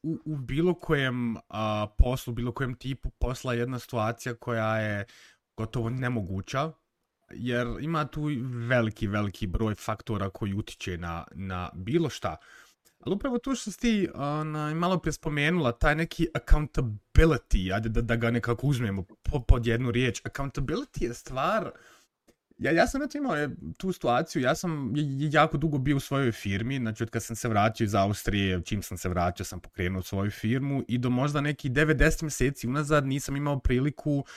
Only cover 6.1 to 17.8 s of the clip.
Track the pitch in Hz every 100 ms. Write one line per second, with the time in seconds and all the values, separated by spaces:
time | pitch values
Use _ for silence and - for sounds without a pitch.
6.1 | 120 92 98 - 131 156 - _ _ _
7.1 | _ _ - 123 120 120 104 147 165 147
8.1 | 151 151 135 131 120 117 127 110 - 104
9.1 | 104 104 - 104 87 110 101 - 107 -
10.1 | 104 98 - 101 98 - - - 87 85
11.1 | 85 - - 95 90 87 - 92 165 151
12.1 | - 87 78 - - - _ _ _ -
13.1 | 202 277 240 - 269 - - 233 214 190
14.1 | - 143 151 156 151 151 160 175 185 160
15.1 | 147 156 147 147 175 127 - 156 151 165
16.1 | - 165 - - 156 147 - 123 104 -
17.1 | - 160 131 - 104 92 98